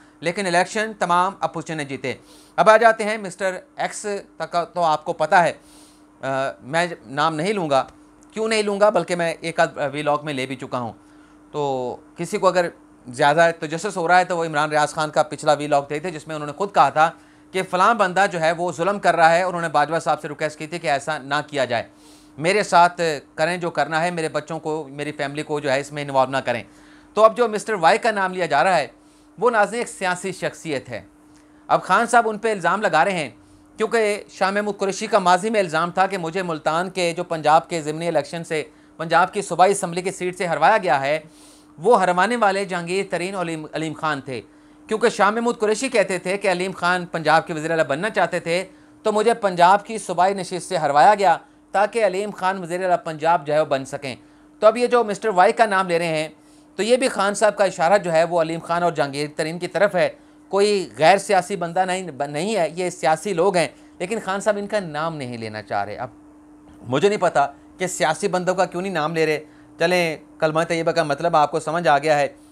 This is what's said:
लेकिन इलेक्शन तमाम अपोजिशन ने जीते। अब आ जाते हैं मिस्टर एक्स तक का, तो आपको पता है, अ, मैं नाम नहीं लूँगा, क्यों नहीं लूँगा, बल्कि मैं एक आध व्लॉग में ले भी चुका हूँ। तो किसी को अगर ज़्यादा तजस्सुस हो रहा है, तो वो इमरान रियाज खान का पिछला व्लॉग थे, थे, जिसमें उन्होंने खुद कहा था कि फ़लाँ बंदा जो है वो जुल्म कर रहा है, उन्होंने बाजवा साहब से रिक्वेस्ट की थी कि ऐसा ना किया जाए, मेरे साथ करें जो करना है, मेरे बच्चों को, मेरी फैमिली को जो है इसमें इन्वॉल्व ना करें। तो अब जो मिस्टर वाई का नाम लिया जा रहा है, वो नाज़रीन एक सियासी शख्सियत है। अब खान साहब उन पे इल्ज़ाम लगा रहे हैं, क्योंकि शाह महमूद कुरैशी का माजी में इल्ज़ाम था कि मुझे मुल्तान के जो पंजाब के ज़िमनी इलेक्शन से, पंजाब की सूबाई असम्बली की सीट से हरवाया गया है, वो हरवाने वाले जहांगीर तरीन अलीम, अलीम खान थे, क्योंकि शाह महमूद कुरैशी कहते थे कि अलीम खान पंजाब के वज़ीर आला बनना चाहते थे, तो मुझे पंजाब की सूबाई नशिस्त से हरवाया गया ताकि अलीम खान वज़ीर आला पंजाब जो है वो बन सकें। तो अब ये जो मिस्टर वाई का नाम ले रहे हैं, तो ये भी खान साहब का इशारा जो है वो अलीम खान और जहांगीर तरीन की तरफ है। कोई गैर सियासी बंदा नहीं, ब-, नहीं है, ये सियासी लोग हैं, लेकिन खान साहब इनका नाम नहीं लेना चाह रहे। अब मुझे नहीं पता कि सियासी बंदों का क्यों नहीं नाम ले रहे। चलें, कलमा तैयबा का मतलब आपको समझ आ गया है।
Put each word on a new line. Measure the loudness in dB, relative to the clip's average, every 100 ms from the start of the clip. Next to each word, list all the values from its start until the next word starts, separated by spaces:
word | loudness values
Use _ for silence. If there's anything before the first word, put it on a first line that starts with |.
| -20 _
लेकिन | -6 -4 0
इलेक्शन | 0 0 -2 -4
तमाम | -4 0 2 2 -2
अपोजिशन | -6 -6 -8 -8
ने |
जीते। | -8 -6 -6 -8 -14 -20 -10 2
अब | 6
आ | 8
जाते | 6 2
हैं | -4 -4
मिस्टर | -8 -6 -6 -6 -14 -8
एक्स | -6 -6 -8
तक | -8 -10 _ -4
का, | -4
तो | -4 -2
आपको | 0 0 -2
पता | -4 4 4
है, | 4 -2 -16 -20 -20 -20 _ _
अ, | -4 -2 -4 -6
मैं | -4 -2 -2 -6 -10
नाम | -2 0
नहीं | 0 -2
लूँगा, | -2 0 0 0 -12 -20 _ -14
क्यों | -6 -2
नहीं | 0
लूँगा, | 0 2 4
बल्कि | 4 -2 -2
मैं | -2
एक | -4 -6 -2
आध | -2 0 -6
व्लॉग | -2 -2 -2
में | -2
ले | -6 -6
भी | -8
चुका | -6 -6
हूँ। | -6 -10 -20 -20 -20 -20 -12
तो | -6 -4 -4 -6 -10 -16 -12
किसी | -6 2
को | 2
अगर | 2 -2 -6 -20 -20 -16
ज़्यादा | 0 2 6 4
तजस्सुस | 2 -8 -6 -6 -4
हो | 2
रहा | 4
है, |
तो | 4 -2
वो |
इमरान | -2 -2 0
रियाज | 0 0
खान | -2 -2
का | 0
पिछला | -2 0 0
व्लॉग | 0 2 0 0
थे, | -6
थे, | -6
जिसमें | -10 -10
उन्होंने | -10 -10
खुद | -6 -2
कहा | 2 4
था | 4 2 0 -20 -20 -8
कि | -6
फ़लाँ | -4 2 2 4
बंदा | 0 2 0
जो | 0
है | 0
वो | 0 -4
जुल्म | -2 -2 0
कर | 0
रहा | 6 6
है, | 6 2
उन्होंने | -2 -2
बाजवा | 0 2 0
साहब | -2 -4
से | -4
रिक्वेस्ट | -6 -6 -6
की | -10
थी | -6
कि | -2
ऐसा | -2 -2 -8
ना | -4 -4
किया | -2 -2
जाए, | -2 -2 -6 -16 -20 -20 -20 -4
मेरे | 0 0
साथ | 4 6 4 4 -2 -2 -8 -4
करें | -2 -2
जो | -4
करना | -2 0 0
है, | -2
मेरे | -2 -4
बच्चों | -4 -6 -8
को, | -6 -6 -8
मेरी | -8 -8
फैमिली | -6 -6 -6
को | -6 -4
जो | 0
है | -2
इसमें | -2 -8
इन्वॉल्व | -2 0 2
ना | 0
करें। | -2 -4 -6 -20 -20 -20 -8 4
तो |
अब | 4
जो | 6 0
मिस्टर | 0 -4
वाई | 2 4 4
का | 2
नाम | 0 -2
लिया | -2 0
जा | 2
रहा | 2 2
है, | -2 -10 _ _ _ -2
वो | 2
नाज़रीन | 2 2 0
एक | -8
सियासी | -4 -4 -4 -6
शख्सियत | -6 -8 -8 -6 -6 -6
है। | -12 -14 _ -20 -20 _ -20 -2
अब | -2
खान | 2 0 4
साहब | 2 2
उन | -2
पे | -4
इल्ज़ाम | -2 -2 0
लगा | 0 2
रहे | 2
हैं, | 0 -6 -10 _ -20 -20 -6
क्योंकि | -2 0 0 -2 -8
शाह | -2 -2
महमूद | 0 -4
कुरैशी | -4 -4 -4 0
का | 2
माजी | 4 4 2
में | 0
इल्ज़ाम | 0 0 -2
था | 0 -2
कि | -2
मुझे | -4 -4
मुल्तान | -4 -4 -2 -2 -2
के | -2 -2
जो | -2
पंजाब | -6 -2 4 4 2
के | -6
ज़िमनी | -4 -4 -2
इलेक्शन | -2 -2 -10
से, | -6 -6 -6 -16 -20 -12
पंजाब | 0 2 2
की | -2
सूबाई | -6 4 4
असम्बली | 4 -2 -4
की | -6
सीट | -6 -8 -4
से | -4
हरवाया | 2 4 4
गया | 2 0
है, | 0 -2 -6 -20 -20 -20 -20 -4
वो | 2
हरवाने | 4 4 2 0 2
वाले | 0 0 -4
जहांगीर | -6 -4 -4 -4
तरीन | -6 -6
अलीम, | -6 -6 -6 -8
अलीम | -8 -6
खान | -4 -4 -4 -6
थे, | -12 -12 -20 -20 -20 -8
क्योंकि | 0 0
शाह | 2 2
महमूद | 2 -2 0
कुरैशी | -2 0 0
कहते | 0 0 -2
थे | -4 -2
कि | -2
अलीम | -2 -4
खान | -2 -2 -2
पंजाब | -2 -4 4 2
के | 2
वज़ीर | -6 -2
आला | -2
बनना | 0 -2 -2
चाहते | 0 0 -2
थे, | -2 -4
तो | -4 -16 -20 -6 -2
मुझे | 2 2
पंजाब | 2 -2 4 6 6
की | 2 -10
सूबाई | -6 0 0
नशिस्त | 0 -6 -8 -6
से | -2
हरवाया | 2 6 6
गया | 6 4 2 -4 _ _
ताकि | -2 0 0
अलीम | -2 -2 -6
खान | -4 -4 -4
वज़ीर | -6 -4
आला | 0 0
पंजाब | -2 -4 0 0
जो | 2
है | 0
वो | 0
बन | -2
सकें। | -4 -10 -10 -12 -18 -20 -20 2
तो | 4
अब | 4
ये | 2
जो | 2
मिस्टर | 2 -2 0
वाई | 4 4
का | 4 2
नाम | 2 0
ले | 0
रहे | 0
हैं, | -2 -4 -10 -20 -20 _ -6
तो |
ये | 0 2
भी | 2
खान | 0 -2
साहब | 2 0
का | 2
इशारा | 0 2 2 2
जो | 2
है | 0
वो | 2 0
अलीम | -2 -4
खान | -4 0
और | 0
जहांगीर | 0 -4 -2 -6 -4
तरीन | -6 -4
की | -4
तरफ | 2 2 2
है। | 0 -2 -20 -20 -4
कोई | 2 2 2 -2 4
गैर | 6 6
सियासी | 4 0 0 -6
बंदा | -4 -2
नहीं, | -2 -2 -6
ब-, | -6
नहीं | -6 -4 -2
है, | 0 -2 -2
ये | -6
सियासी | -2 0 0 -2
लोग | 0 2 2
हैं, | -2 -6 -20 -10
लेकिन | -6 -6
खान | -4 -2
साहब | -2 -2
इनका | -4 -6
नाम | -4 -6 -6
नहीं | -6 -8 -8
लेना | -8 -10
चाह | -6 -4
रहे। | -4 -8
अब | -12 -12 -20 -20 -20 -20 -20 -20
मुझे | -4 0 2
नहीं | 2
पता | 0 2 -2 -4 -20 -8
कि | -8
सियासी | -2 -2 0 -2
बंदों | -2 -2
का | 0
क्यों | -2 -2
नहीं | -6
नाम | -4 -2
ले | 0 0
रहे। | 0 -6 -20 -20 -2
चलें, | 0 2 0 -4 -12 -2
कलमा | 0 0
तैयबा | 0 0 0
का | 0
मतलब | 0 -2 2 2
आपको | 2 0
समझ | -4 -2 2
आ | 2
गया | 4 2
है। | 0 -4 -20